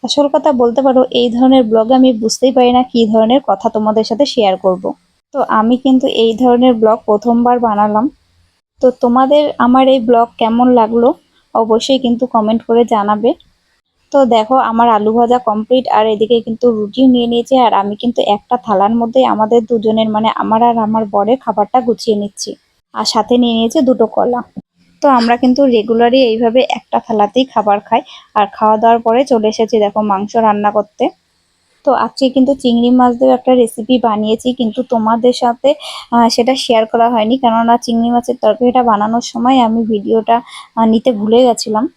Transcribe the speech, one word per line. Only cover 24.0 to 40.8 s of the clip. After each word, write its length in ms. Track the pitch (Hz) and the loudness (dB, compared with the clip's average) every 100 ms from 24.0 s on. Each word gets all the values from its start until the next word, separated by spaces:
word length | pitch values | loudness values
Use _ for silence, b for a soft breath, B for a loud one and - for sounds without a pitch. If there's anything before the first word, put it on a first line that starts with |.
| 220 | 0
কলা। 340 | - 247 240 - - - _ _ _ | 0 -2 -4 -8 -18 -20 _ _ _
তো 60 | 285 254 | 0 2
আমরা 180 | 233 240 | 0 0
কিন্তু 240 | 254 254 277 | 2 2 2
রেগুলারই 540 | 233 214 226 240 254 247 | 2 0 0 2 2 2
এইভাবে 340 | 220 233 240 - 233 | 0 0 0 -2 -6
একটা 200 | _ - | _ -8
থালাতেই 460 | - 220 208 254 262 | -4 -2 0 0 -2
খাবার 240 | - 202 202 - | -2 -2 -2 -2
খাই। 160 | 226 - B B 214 | -4 -4 B B -4
আর 100 | 202 | -4
খাওয়া 220 | - 214 214 | -2 0 2
দাওয়ার 220 | 226 233 | 2 2
পরে 220 | 233 226 269 | 2 0 0
চলে 220 | 233 214 | 0 0
এসেছি 260 | 226 220 226 | -2 -2 0
দেখো 200 | 208 214 | 0 -2
মাংস 280 | 214 190 208 233 | -2 -4 -2 -2
রান্না 320 | 220 208 208 | 0 0 -2
করতে। 340 | 208 208 _ 277 _ _ _ _ _ _ _ - | -2 -6 _ -6 _ _ _ _ _ _ _ -2
তো 60 | 247 | 0
আজকে 300 | 220 - 262 262 | -2 -2 -2 0
কিন্তু 160 | 262 269 | 0 0
চিংড়ি 300 | 247 233 240 | 0 0 2
মাছ 200 | 247 247 240 | 2 2 2
দিয়েও 180 | 262 254 | 0 0
একটা 160 | 262 | 2
রেসিপি 420 | 254 226 - 220 254 240 | 2 0 -4 -2 0 0
বানিয়েছি, 420 | 214 214 220 254 | -2 -2 -2 -4
কিন্তু 260 | 254 233 220 | -4 -6 -4
তোমাদের 500 | 254 233 220 233 247 247 | -4 -2 -2 0 0 0
সাথে, 280 | 247 233 269 294 B B B | -4 -2 -2 -2 B B B
আহ, 160 | 233 226 | 0 2
সেটা 240 | 240 240 262 | 2 0 -2
শেয়ার 200 | - 226 220 | 0 0 0
করা 180 | 233 233 | 0 0
হয়নি, 260 | 240 214 269 | 0 -2 0
কেননা 380 | 247 226 233 240 - | 0 0 2 0 0
চিংড়ি 240 | 233 233 | -2 0
মাছের 260 | 240 240 247 | -2 -2 -2
তরকারিটা 400 | 220 208 247 247 | -2 0 0 0
বানানোর 420 | 240 208 214 226 - | 0 0 -2 -4 -6
সময় 260 | 240 240 269 226 | -4 0 2 2
আমি 140 | 226 226 | 0 -2
ভিডিওটা, 460 | 214 208 226 214 233 240 B B | -4 -2 -2 0 -4 -4 B B
আহ, 100 | - | 0